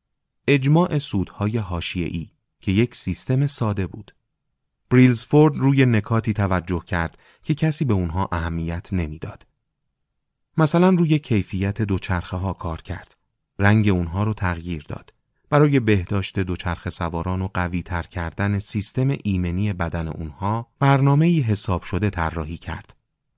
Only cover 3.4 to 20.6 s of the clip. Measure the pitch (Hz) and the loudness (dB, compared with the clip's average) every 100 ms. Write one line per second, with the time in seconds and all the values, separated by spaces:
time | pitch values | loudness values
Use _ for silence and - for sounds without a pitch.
3.4 | 143 - 113 98 92 - - _ _ _ | 0 -2 -2 -2 -6 -8 -20 _ _ _
4.4 | _ _ _ _ - 127 127 117 - 147 | _ _ _ _ 2 6 6 6 2 4
5.4 | 156 139 135 135 127 110 - 113 110 104 | 4 4 2 4 4 4 0 -2 0 0
6.4 | 98 90 85 87 - 90 82 - _ _ | 0 0 0 -4 -2 -4 -4 -8 _ _
7.4 | - 151 156 151 139 98 87 87 95 87 | -4 -2 0 0 0 0 0 -2 -2 -2
8.4 | 82 82 82 85 - 92 80 78 95 - | -4 -4 -4 -6 -4 -4 -4 -6 -12 -14
9.4 | _ _ _ _ _ _ _ _ _ _ | _ _ _ _ _ _ _ _ _ _
10.4 | _ - 156 170 185 180 165 151 - 107 | _ 0 2 4 4 4 2 0 2 0
11.4 | 90 95 98 101 101 95 - 87 - 92 | 0 -2 -4 -2 -2 -2 -2 -4 -4 -6
12.4 | 95 - 85 82 - - - _ _ _ | -6 -6 -8 -8 -10 -12 -14 _ _ _
13.4 | _ - 101 110 104 92 85 92 107 107 | _ 0 4 6 4 2 0 -2 -2 -2
14.4 | 92 85 85 82 - 67 - _ _ _ | -4 -4 -6 -10 -10 -14 -16 _ _ _
15.4 | - 147 151 139 110 104 90 101 95 - | 0 4 4 4 4 2 0 -4 -2 -4
16.4 | 90 87 90 82 90 - 85 85 85 92 | -4 -4 -6 -6 -6 -4 -4 -4 -4 -4
17.4 | 95 90 90 90 - 87 - 92 82 - | -4 -4 -4 -4 -6 -8 -6 -8 -8 -4
18.4 | 101 101 - 107 - - 135 139 104 95 | -2 -2 -4 -4 -4 -2 -2 -2 -2 0
19.4 | 87 87 104 87 85 85 82 - 80 - | 0 -2 -2 -2 -4 -4 -6 -8 -10 -6
20.4 | 98 113 | -4 -4